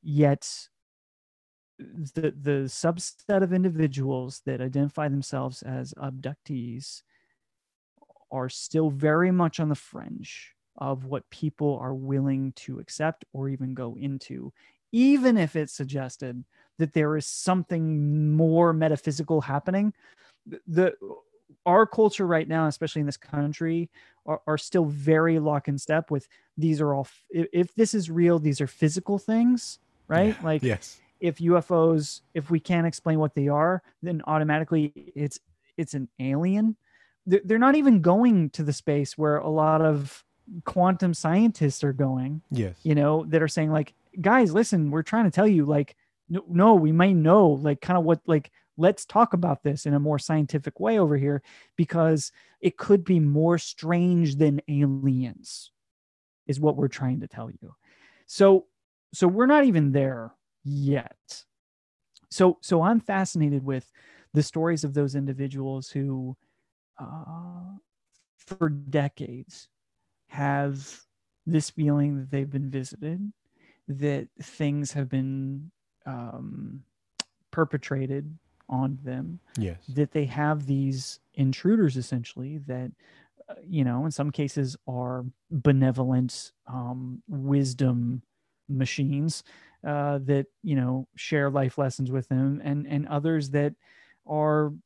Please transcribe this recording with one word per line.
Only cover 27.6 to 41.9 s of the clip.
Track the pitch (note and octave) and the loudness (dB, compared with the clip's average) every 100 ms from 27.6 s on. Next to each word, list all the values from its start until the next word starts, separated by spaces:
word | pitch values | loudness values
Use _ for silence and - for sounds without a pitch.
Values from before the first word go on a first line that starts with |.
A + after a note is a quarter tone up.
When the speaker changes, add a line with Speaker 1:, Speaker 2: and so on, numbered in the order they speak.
| F3 - | 0 2
Speaker 1:
this | A3 | 2
is | A3 E3 | 2 -2
real, | E3 F3 E3+ | 2 4 4
these | D3+ C#3 | 2 0
are | C#3 | -4
physical | - D#3 E3 F3+ G3+ | 0 0 0 -4 -4
things, | - A3+ A#3+ B3 - - _ _ _ | 0 2 4 2 -2 -16 _ _ _
right? | D#3 G#3 G#3 | 2 2 0
Speaker 2:
Yeah. | E3 | -2
Speaker 1:
Like, | D#3 | 0
Speaker 2:
Yes. | C3 G#2 - - _ _ | 0 -2 -6 -20 _ _
Speaker 1:
if | F3 D3+ | -4 0
U | E3+ F3 | 2 2
F | D#3+ | 4
Os, | E3+ E3 D#3+ D3 - _ E3 | 2 4 2 0 -10 _ -10
if | C#3+ | -2
we | E3+ | -2
can't | - F3 E3 | 0 0 0
explain | - - D#3 | -2 -2 0
what | D3+ | 0
they | - C#3 | 0 0
are, | D3 D#3+ F3+ _ _ | 2 2 0 _ _
then | E3 E3 - | -6 -6 -2
automatically | D#3 D3+ D3+ D#3+ E3 D3 C#3+ C#3+ - | 0 2 0 0 0 0 -4 -18 -6
it's, | D3 - _ _ _ - | -6 -6 _ _ _ -8
it's | D#3+ C#3+ | -6 -6
an | B2+ _ | -8 _
alien. | C3 C#3 F3 G3 A3 G#3+ _ _ _ _ - | -4 -2 0 2 0 -2 _ _ _ _ 2
They're, | G3 | 2
they're | F#3+ A3 | 2 4
not | B3+ D4 | 6 6
even | C#4 G#3+ | 6 6
going | E3 F#3+ B3 G#3 D3+ | 6 4 6 4 2
to | - | -2
the | D3+ | -4
space | D3 - D3 C#3 - | -2 0 0 -2 -2
where | D3+ D3 | 0 0
a | - | 0
lot | D#3 D#3 D#3 | 2 4 4
of | D#3 D3 C#3 - _ _ - F3 - | 4 2 -2 -12 _ _ -18 -12 -6
quantum | - F3+ F#3 F#3 | 2 2 4 0
scientists | E3 D#3+ F3 A3+ - D3+ - | 0 2 4 4 4 0 0
are | C#3+ | -2